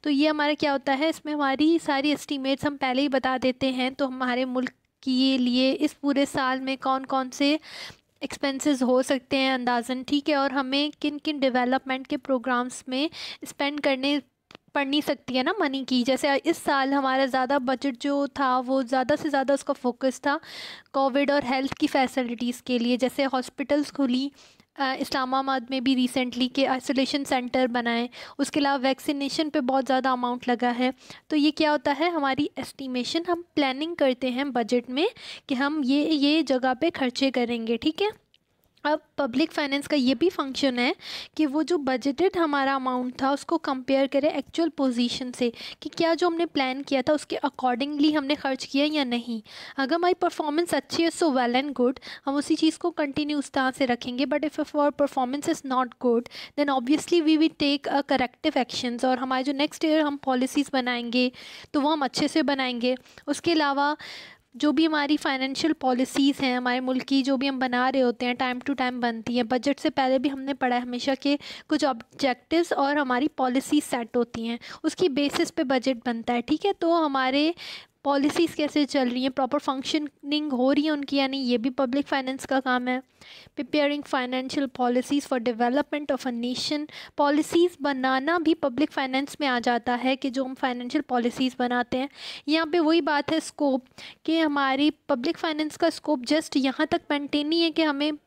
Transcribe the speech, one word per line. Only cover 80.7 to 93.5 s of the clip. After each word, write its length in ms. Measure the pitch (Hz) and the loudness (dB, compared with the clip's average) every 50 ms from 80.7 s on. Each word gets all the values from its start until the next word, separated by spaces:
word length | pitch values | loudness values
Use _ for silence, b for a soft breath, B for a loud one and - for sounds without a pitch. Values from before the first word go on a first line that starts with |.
रही 120 | 285 302 285 | 4 4 2
है 60 | 311 | 0
उनकी 260 | 302 294 277 - 277 | 0 -2 -2 -2 0
या 100 | 277 269 | 0 0
नहीं, 180 | 269 269 277 269 | 0 -2 -2 0
ये 120 | 240 247 240 | 0 0 0
भी 120 | 220 269 | 0 -2
पब्लिक 360 | 254 - 277 247 240 285 277 | 0 0 -2 0 0 -2 -2
फाइनेंस 380 | - 311 277 262 262 262 262 - | 0 -2 -2 -2 -4 -6 -8 -4
का 140 | - - 269 | 0 0 0
काम 280 | 262 262 254 254 247 254 | 2 2 0 0 0 -2
है। 140 | 254 262 262 B B B B B B B B B B - | -2 -4 -4 B B B B B B B B B B -10
Preparing 440 | 285 269 - 302 285 285 294 294 277 | -6 -2 0 0 2 2 0 -2 -4
financial 640 | - - 269 247 247 254 254 254 262 - 302 277 254 _ - | -4 -2 -2 -2 -2 -4 -4 -4 -4 -4 -4 -4 -4 _ 0
policies 460 | 247 240 247 254 247 - 285 285 - - | 0 2 2 0 0 0 -2 -2 0 0
for 120 | 277 254 | -4 -2
development 720 | 226 247 233 220 240 240 247 285 285 _ - 294 294 - | 0 -2 0 0 0 2 2 0 0 _ -4 -6 -2 -4
of 140 | 277 254 - | -4 -2 -2
a 60 | 262 240 | -6 -4
nation, 520 | 233 233 247 254 - - - 311 294 302 302 B B B B B | -4 -4 -4 -4 -4 -4 -4 -4 -4 -4 -8 B B B B B
पॉलिसीज़ 600 | - 294 285 294 302 311 - - 339 339 359 - - | 0 2 4 4 2 0 2 4 4 4 4 2 -2
बनाना 560 | 269 285 277 262 254 262 262 262 262 302 339 359 | -4 -2 -2 0 0 0 0 2 2 2 0 2
भी 160 | 320 311 339 | 2 2 2
पब्लिक 360 | - - 277 240 240 302 294 | 2 0 -2 0 0 -2 0
फाइनेंस 460 | - 320 277 262 262 269 285 277 - - | 0 -4 -4 0 -2 -2 -2 -2 -6 -4
में 80 | 302 269 | -2 0
आ 100 | 247 240 | 0 2
जाता 340 | 233 254 240 233 233 254 247 | 2 2 0 2 0 0 -2
है 200 | 240 240 262 269 | 0 2 0 0
कि 140 | 262 - 277 | 0 -2 -4
जो 140 | 233 269 262 | -2 -2 -4
हम 100 | 254 262 | -4 -4
फाइनेंशियल 480 | - - 262 247 247 247 247 240 302 277 - | -4 -2 -2 -2 -4 -8 -4 -4 -4 -2 0
पॉलिसीज़ 480 | 247 240 233 240 - - 269 254 247 - | 0 0 0 0 0 0 -2 -2 0 -2
बनाते 400 | 247 240 247 247 240 _ - 254 | -2 0 0 -2 -2 _ -2 -4
हैं। 100 | 262 285 B B B B B B B - | -4 -4 B B B B B B B 0
यहाँ 180 | 302 320 330 | 2 2 2
पे 120 | 311 302 349 | 2 2 2
वही 220 | 320 302 330 339 | 4 4 4 4
बात 320 | 285 320 302 285 285 - | 4 2 0 0 0 0
है 80 | 320 320 | -2 -2
स्कोप, 440 | - - | -2 -4